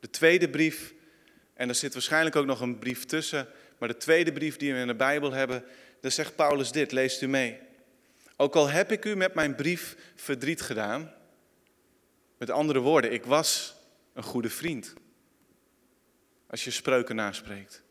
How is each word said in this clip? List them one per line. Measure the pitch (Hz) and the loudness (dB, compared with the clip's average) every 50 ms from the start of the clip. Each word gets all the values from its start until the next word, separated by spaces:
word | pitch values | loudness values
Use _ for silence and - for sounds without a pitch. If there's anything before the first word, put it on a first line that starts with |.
De | - 113 | -18 -12
tweede | _ - 160 160 170 185 180 156 | _ 4 6 6 6 6 4 2
brief, | 135 151 160 160 151 - - - - - _ _ _ _ _ _ _ _ _ _ _ | 2 2 0 0 0 -4 -12 -14 -18 -20 _ _ _ _ _ _ _ _ _ _ _
en | - 127 123 | -8 -4 -2
er | 123 | -2
zit | - - 143 - | -2 -2 -4 -6
waarschijnlijk | 127 123 - 156 156 160 160 151 | -6 -4 0 2 2 2 4 4
ook | 151 143 | 2 2
nog | 135 135 117 | 2 0 -2
een | 123 123 123 110 | -2 -4 -4 -4
brief | 107 123 127 120 - | -6 -6 -6 -6 -6
tussen, | - - 156 151 - - 147 131 - - - - - _ _ | -4 -4 -4 -4 -2 -4 -4 -6 -6 -12 -20 -20 -20 _ _
maar | - 117 | -6 -6
de | 120 | -6
tweede | - - 151 160 170 170 160 147 | -6 2 4 6 6 6 2 0
brief | 135 143 156 135 | -2 -4 -6 -6
die | - 143 143 135 | -4 -4 -2 -2
we | 127 | -2
in | 123 | -2
de | 123 120 | -2 0
Bijbel | 113 131 135 143 151 143 143 131 | 0 2 2 2 2 0 -2 0
hebben, | 135 135 123 127 127 123 - - - - - - _ | 0 -2 -2 -2 -6 -8 -12 -20 -20 -20 -20 -20 _
daar | _ 135 | _ -4
zegt | 131 - 156 - - | -2 -2 -4 -6 0
Paulus | - 160 147 147 143 135 123 120 | 2 4 4 4 2 0 -2 0
dit, | 156 147 127 - | -2 -2 0 0
leest | 131 131 131 131 - - | 0 0 0 0 -2 -2
u | |
mee. | 131 135 135 131 120 113 - - - - _ _ _ _ _ _ _ _ _ _ - _ | 0 0 2 0 0 -4 -8 -18 -20 -20 _ _ _ _ _ _ _ _ _ _ -20 _
"Ook | _ 139 143 139 | _ 0 4 6
al | 170 147 139 | 4 4 6
heb | 143 170 202 196 220 | 4 2 2 2 0
ik | 214 - | -2 -2
u | 208 214 | -4 -2
met | 196 185 185 185 | 0 0 0 2
mijn | 165 156 147 139 | 0 0 0 0
brief | - 143 156 175 170 - - - - - - - | -2 -2 -2 -2 -2 -6 -12 -14 -16 -20 -20 -20
verdriet | - - - 143 127 127 135 165 - | -18 -6 -6 -6 -4 -2 -4 -4 -4
gedaan," | - - 131 110 107 104 107 135 160 156 - - - _ _ _ _ _ _ _ _ _ _ _ _ _ _ _ _ _ _ _ _ _ _ _ | -4 -6 -4 -4 -2 -2 -2 -4 -6 -10 -16 -20 -20 _ _ _ _ _ _ _ _ _ _ _ _ _ _ _ _ _ _ _ _ _ _ _
met | 123 117 | -8 -4
andere | - 127 151 156 147 135 | -2 0 0 2 2 2
woorden, | 123 135 160 156 123 - 110 | 4 6 6 6 4 4 0
ik | 117 - | -2 0
was | 120 135 151 160 - - - - - - - - _ _ _ _ _ _ | 2 2 2 2 2 0 -2 -4 -8 -14 -20 -20 _ _ _ _ _ _
een | - 113 | -14 -12
goede | - - 123 113 117 | -6 -4 -4 -2 -2
vriend. | - - - 170 165 123 101 - - - _ _ _ _ _ _ _ _ _ _ _ _ _ _ _ _ _ _ _ _ _ _ _ _ _ _ _ _ _ | -6 -4 -6 -6 -6 -6 -8 -12 -18 -20 _ _ _ _ _ _ _ _ _ _ _ _ _ _ _ _ _ _ _ _ _ _ _ _ _ _ _ _ _
Als | _ - - - | _ -10 -8 -8
je | - | -6
Spreuken | 120 - - - 131 127 120 - 117 | -6 -4 0 2 2 2 2 2 -4
naspreekt. | 110 107 104 98 - - 101 104 101 98 - - - _ _ | -4 -4 -4 -6 -8 -12 -12 -14 -14 -14 -18 -20 -20 _ _